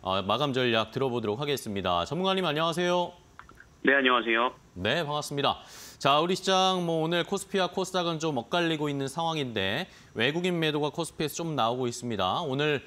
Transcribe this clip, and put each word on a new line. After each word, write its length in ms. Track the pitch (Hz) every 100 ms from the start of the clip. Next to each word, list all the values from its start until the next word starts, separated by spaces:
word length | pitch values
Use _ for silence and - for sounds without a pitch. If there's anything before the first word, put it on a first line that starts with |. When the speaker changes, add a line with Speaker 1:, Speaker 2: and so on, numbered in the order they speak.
Speaker 1:
어, 200 | 95 95
마감 320 | 98 113 147
전략 380 | 127 123 113 107
들어보도록 500 | 127 135 120 107 107
하겠습니다. 640 | 147 135 113 98 92 87 85
전문가님, 400 | 160 190 190 175
안녕하세요. 640 | 147 165 170 180 180 175 - - - - - - -
Speaker 2:
네, 100 | 135
안녕하세요. 640 | 139 131 123 110 113 123 - - 90
Speaker 1:
네, 280 | 98 151
반갑습니다. 600 | 147 147 143 143 135 - - - - -
자, 220 | 139 143
우리 140 | 170 185
시장 500 | - 190 190 185 170
뭐 180 | 165
오늘 220 | 160 175 165
코스피와 460 | 196 - 196 175
코스닥은 480 | 190 180 185 170 160
좀 180 | 160 135
엇갈리고 500 | 113 175 165 160 151
있는 220 | 139 135
상황인데 800 | 165 165 160 131 107 95 117 185 - - 107
외국인 460 | 120 156 185 175
매도가 300 | 160 147 147
코스피에서 440 | 151 160 - 156 -
좀 140 | 170 147
나오고 300 | 113 127 123
있습니다. 560 | 120 120 107 92 123 165
오늘 320 | 131 151 143